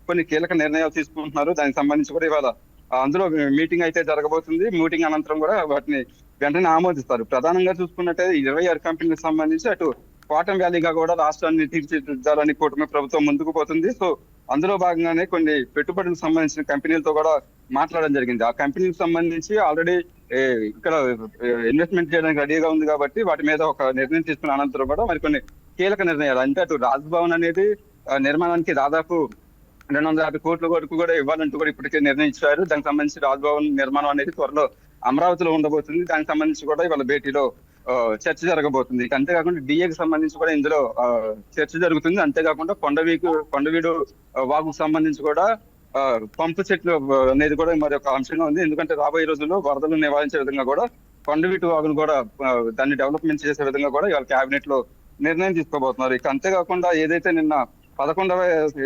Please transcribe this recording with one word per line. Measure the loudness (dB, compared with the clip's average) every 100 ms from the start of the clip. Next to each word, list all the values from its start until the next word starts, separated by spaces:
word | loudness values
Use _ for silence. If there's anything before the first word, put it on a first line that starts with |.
| -4
కొన్ని | -2
కీలక | 0 -2 0
నిర్ణయాలు | 0 0 0 0
తీసుకుంటున్నారు. | -2 -6 -8 -6 -2 0
దానికి | 0 0 0
సంబంధించి | 0 0 0
కూడా | -2 0
ఇవాళ, | 0 0 -4 -12 -20 -4
ఆ, | -2
అందులో | 0 0 0
మీటింగ్ | 0 2 2 2 0
అయితే | 0 0
జరగబోతుంది. | 0 0 0 -2 -2 -2 0
మీటింగ్ | 2 0 0
అనంతరం | 0 0 -2 -2
కూడా | 0 0
వాటిని | 0 -2 -2 -4 -6 -14 -20 -4
వెంటనే | -2 2 2
ఆమోదిస్తారు. | 4 2 0 -2 -4
ప్రధానంగా | 0 0 2 2 0 -2
చూసుకున్నట్టే | -6 -4 -4 0 0 2
ఇరవై | 0 0 0
ఆరు | 0
కంపెనీలకు | -2 -2 -2 -2
సంబంధించి | 0 0 0 0 0
అటు | 0 -2 -2 -10 -20 -2
కోటం | 0 0 0
వ్యాలీగా | 2 2 2
కూడా | 2 2
రాష్ట్రాన్ని | 2 2 0 0 2 0
తీర్చిదిద్దాలని | -2 -4 -4 -4 -4 2 2 2
కూటమి | 2 0 -2 -2
ప్రభుత్వం | -4 -2 0 2
ముందుకు | 2 0
పోతుంది. | -2 -2 0 -2
So, | 0 -2 -2 -8 -18 -4
అందులో | 0 0 2
భాగంగానే | 2 2 0 0 0
కొన్ని | 2 2 2 0
పెట్టుబడులకు | -2 -2 -2 -2 -2
సంబంధించిన | 0 2 2 -2 -4
కంపెనీలతో | -2 0 0 2
కూడా | 2 2 2 -2 _ -4
మాట్లాడడం | -2 0 0 0
జరిగింది. | 0 0 0
ఆ | 0
కంపెనీలకు | 0 -2 0 -2 0
సంబంధించి | 0 0 0 -2 -2 0
already, | 2 2 0 0 -2 -12 -6
ఏ, | 0 0 0 -2
ఇక్కడ, | -4 -2 0 0 -2 -8 -6
ఏ, | -2 0 2
ఇన్వెస్ట్‌మెంట్ | 2 2 0 0
చేయడానికి | 0 2 0
రెడీగా | 0 0 2
ఉంది | 2 2
కాబట్టి | 0 0 0
వాటి | 0 0
మీద | 0 0
ఒక | 0 0
నిర్ణయం | -2 0 0 0
తీసుకున్న | -2 -4 -2
అనంతరం | 0 -2 -2 -2
కూడా | 0 -2
మరికొన్ని | -2 -2 -2 -4 -18 -12 -4
కీలక | -2 0
నిర్ణయాలు, | 0 0 0 2
అంటే | 2 0
అటు | 0 0
రాజ్భవన్ | 0 0 0 0 0
అనేది, | 0 0 2 0 -2 -8 -20 -4
ఆ, | 0
నిర్మాణానికి | 2 2 0 0 0
దాదాపు | 0 0 0 0 -2 -2 -6 _ _ -20 -20 -4
రెండు | -2 0
వందల | 0
యాభై | -2 -2
కోట్ల | -4 -2 0
వరకు | -2 -2 -2
కూడా | 0
ఇవ్వాలంటూ | 0 0 -2 -2 -2
కూడా | -4
ఇప్పటికే | -4 -4 0
నిర్ణయించారు. | 2 2 0 2 2 2
దానికి | 2 0 0
సంబంధించి | 0 -2 0 0
రాజ్భవన్ | 0 0 0 0 0
నిర్మాణం | 0 0 0
అనేది | 0 -2
త్వరలో | -2 -2 0 -2 -4 -20 -6 -2
అమరావతిలో | 2 2 2 2
ఉండబోతుంది. | 2 2 0 -2 -4 0
దానికి | -2 0
సంబంధించి | 0 0 -2 -2
కూడా | -2
ఇవాళ | 0 0
భేటీలో, | 0 -2 0 0 0 -4 -16 _ -4
ఆ, | 0 0 -2 -4
చర్చ | -2 0
జరగబోతుంది. | 0 2 0 0 -2 -2
ఇక |
అంతేకాకుండా | -2 0 0 0 -2 -2
డిఏకి | 0 0
సంబంధించి | -2 0 0 0 0
కూడా | 0
ఇందులో, | 2 2 2 0 0
ఆ, | 0 0 -2 -6 -8 -4
చర్చ | -4 0
జరుగుతుంది. | 0 2 2 2
అంతేకాకుండా | 2 2 0 0 -4
కొండవీకు, | -2 0 0 2 0 0 -2 -2
కొండవీడు, | -2 0 0 0 -2 -6 -10 _ -4
ఆ, |
వాగుకు | 0 0 -2
సంబంధించి | -2 0 2 0 0
కూడా, | 0 2 2 0 -6 -20 -8 -2
ఆ, | 0 0 -4 -4
పంపు | -4 -2
సెట్లు, | -2 -2 0 0 2
ఆ, | 4 4
అనేది | 4 2 2
కూడా | 2 2
మరి | 0 0
ఒక | 0
అంశంగా | -2 -2 -2 0
ఉంది. | 0
ఎందుకంటే | 0 -2 -2 0
రాబోయే | 0 0 0
రోజుల్లో | -2 -2 -2
వరదలు | 0 0 0 0
నివారించే | 2 2 0 -2
విధంగా | -2 -2
కూడా | 0 0 -2 -6 -20 -10 -2
కొండవీటి | 0 0 0 0
వాగును | 0 0 0
కూడా, | 0 0 -2 -4 0
ఆ, | 0 0
దాన్ని | -2 -2 0
డెవలప్‌మెంట్ | 0 -2 -2 -2 -2
చేసే | -2
విధంగా | -2 0 0
కూడా | 0 0
ఇవాళ | 0
క్యాబినెట్ | 0 0 0 -2 0
లో | -2 -2 -12 -20 -4
నిర్ణయం | -2 0 0
తీసుకోబోతున్నారు. | -2 -2 -2 -2 0 -2
ఇక | 0 -2
అంతేకాకుండా | -2 0 0 0 0 0
ఏదైతే | 2 0 0 0
నిన్న | 0 2 0 -2 -8 _ -4
పదకొండవ | -2 -2 0 2 2 2 0 -2